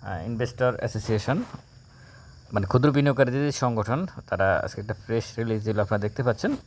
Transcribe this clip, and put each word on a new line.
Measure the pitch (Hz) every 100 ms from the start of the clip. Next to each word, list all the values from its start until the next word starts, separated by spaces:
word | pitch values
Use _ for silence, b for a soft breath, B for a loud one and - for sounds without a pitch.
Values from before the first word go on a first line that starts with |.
আহ, | 101 87 98
ইনভেস্টর | 117 120 - 127 113
অ্যাসোসিয়েশন, | 117 110 107 107 - 165 247 - - - - B B B B B -
মানে | 104 98
ক্ষুদ্র | 127 143
বিনিয়োগকারীদের | 143 143 131 127 135 147
সংগঠন, | 139 127 113 104 139 185 - -
তারা | 95 95 87
আজকে | - -
একটা | 107
প্রেস | 104 - 113 - -
রিলিজ | 117 110
দিল, | 110 107
আপনারা | 101 104
দেখতে | 104 -
পাচ্ছেন। | 123 107 226 269